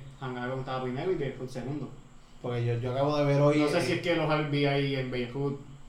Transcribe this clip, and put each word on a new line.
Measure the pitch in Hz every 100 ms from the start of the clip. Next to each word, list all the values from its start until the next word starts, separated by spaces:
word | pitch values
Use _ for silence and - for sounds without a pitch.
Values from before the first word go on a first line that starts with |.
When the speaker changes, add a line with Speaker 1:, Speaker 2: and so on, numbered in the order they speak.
| - -
Speaker 1:
Hank | 131 123
Aaron | 123 131
estaba | 131 131
primero | 127 127 175
y |
Babe | 170 135 -
Ruth | 127
segundo. | 127 123 147 - - - - - -
Speaker 2:
Porque | 127 120 120
yo, | 117
yo | 127
acabo | 127 143 147
de |
ver | 143 139
hoy, | 147 151
Speaker 1:
No | 147
sé | 170
Speaker 2:
eh, |
Speaker 1:
si | 175
es | 170
que | 175 160
los | 156 151 147
vi | 143 143
ahí | 139 139
en | 135 127
Babe | 123 120
Ruth | 139 139 139 - -